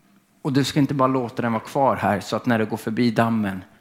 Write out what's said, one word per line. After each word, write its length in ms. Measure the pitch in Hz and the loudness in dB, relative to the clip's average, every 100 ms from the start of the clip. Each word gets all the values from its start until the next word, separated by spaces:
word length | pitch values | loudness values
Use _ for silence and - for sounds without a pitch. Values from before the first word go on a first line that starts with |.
| _ _ _ _ | _ _ _ _
Och 100 | 156 | -2
du 120 | 135 | 0
ska 160 | 131 156 | 0 0
inte 140 | 135 | 0
bara 140 | 147 131 | 2 2
låta 340 | 131 117 - | 2 -2 -4
den 100 | 120 | -2
vara 120 | 113 | -2
kvar 320 | - 151 135 98 | -4 0 2 2
här 240 | 98 101 | 0 0
så 160 | - 110 | -2 -4
att 100 | 127 | 0
när 120 | 113 | 0
du 80 | 107 | 0
går 100 | 110 | -4
förbi 340 | - 110 120 | -4 0 2
dammen 540 | 113 117 113 101 95 90 _ | 2 2 0 -2 -6 -12 _